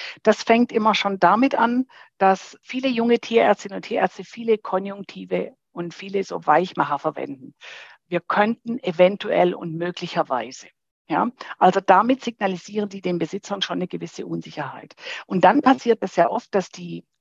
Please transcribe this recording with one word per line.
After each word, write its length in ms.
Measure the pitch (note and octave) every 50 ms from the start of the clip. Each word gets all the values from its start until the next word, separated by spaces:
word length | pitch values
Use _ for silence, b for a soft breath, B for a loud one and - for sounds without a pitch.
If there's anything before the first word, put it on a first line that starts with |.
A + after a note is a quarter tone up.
| B B B B _
Das 200 | A3 G#3+ - -
fängt 300 | - A3+ A#3 A#3+ - -
immer 200 | A3+ G#3+ A3 G3+
schon 260 | - - G3+ G3 F#3+
damit 360 | F#3 F3 F#3+ A3 B3+ C#4 -
an, 320 | - A#3 A#3 A#3+ B3+ B3+ b b b b b b _
dass 420 | G3 F#3+ F#3+ F3+ - - - -
viele 280 | _ - - C4 B3+ C4+
junge 300 | B3 A3+ A#3 A#3 A#3+ A#3
Tierärztinnen 580 | - - A3+ A3+ A3+ G#3 G#3 - - G3+ F#3+ F#3+
und 60 | E3
Tierärzte 420 | - G#3+ - F#3 F#3 - - F#3+
viele 320 | - - A#3 A#3 A3+ A3 G#3+
Konjunktive 1000 | - - - F#3 G3 G3 G3 G3+ F#3+ - - F#3 F#3+ F3+ F#3 F3+ - - - _ _ _
und 220 | _ F3 F3 E3+ -
viele 320 | - G3 G3 G3 G3 F#3+
so 200 | - F3 E3+ E3
Weichmacher 540 | - D3+ D#3 F3+ F3 - - D3 C#3 D3 C#3
verwenden. 560 | - D#3 D3+ - C3 C#3 C#3 C3 B2 C3 - B B B B B B B B B _ _
Wir 120 | F3+ E3+
könnten 580 | - _ - G3+ G#3 G#3+ A#3 - _ A#3 A#3 B3
eventuell 720 | - F#3 E3+ D#3+ F3+ F#3 G3+ F#3+ - G#3 - E3+ F3+ F3+ -
und 220 | - - E3+ D#3+ E3
möglicherweise. 880 | E3+ F3+ F3 - F3 E3+ - F3 D#3 - C#3 B2 A2 A#2+ C3 - - - _ _ _ _ _ _ _ _
Ja? 240 | D#3+ D#3 G#3 A#3+ - B B B B B
Also 200 | - F#3 F#3 G3
damit 440 | F#3+ - F#3+ F#3 G#3+ A#3 C4+ B3+ -
signalisieren 640 | A#3+ A#3 - G#3+ F#3+ F#3+ E3+ - - G3+ G#3+ G#3 G3+
die 120 | G3+ G3
den 180 | F#3 F#3 F3+ E3+
Besitzern 420 | E3 D#3 - G3+ - - G3+ G3
schon 160 | F#3+ - F3 F3
eine 100 | F3+ F3
gewisse 380 | - E3+ E3+ E3 - - -
Unsicherheit. 680 | - E3 E3+ D#3+ D#3 - - D3 C3 C3 - - - - B B B B B B -
Und 180 | G3+ F#3 E3+
dann 160 | F#3 G#3+ C#4+
passiert 380 | - C4 C4 B3+ - A#3 A3+ -
es 140 | - F#3 -
sehr 140 | - E3+ -
oft, 240 | - A#3+ - _ -
dass 160 | G3+ F3+ -
die 360 | - - F3 F3 E3+ E3+ - _ _ _